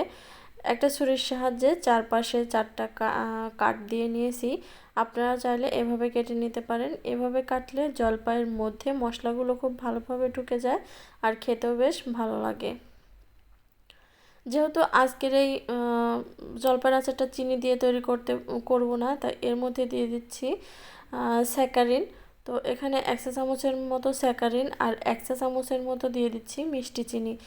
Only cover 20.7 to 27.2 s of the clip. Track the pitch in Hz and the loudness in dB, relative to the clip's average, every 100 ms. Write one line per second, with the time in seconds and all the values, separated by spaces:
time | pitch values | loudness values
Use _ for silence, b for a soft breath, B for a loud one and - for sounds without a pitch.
20.7 | B B B B 247 240 233 240 277 262 | B B B B -4 0 2 2 2 2
21.7 | 247 240 262 403 B B B - 247 - | 4 4 4 0 B B B -6 -4 -2
22.7 | 247 277 269 - 240 262 254 262 269 277 | -2 0 0 0 -2 -4 -4 -2 0 0
23.7 | 262 262 254 269 269 262 247 233 240 277 | -2 -2 -2 -2 0 0 2 0 0 -2
24.7 | - 240 220 - 233 - 254 262 254 254 | 0 -2 0 -2 -2 -2 -2 -2 -2 -2
25.7 | 262 254 254 262 247 240 226 - - 320 | -4 -2 -2 -2 0 -2 -4 -10 -6 -4
26.7 | 269 247 247 233 233 | -4 -4 -6 -4 -4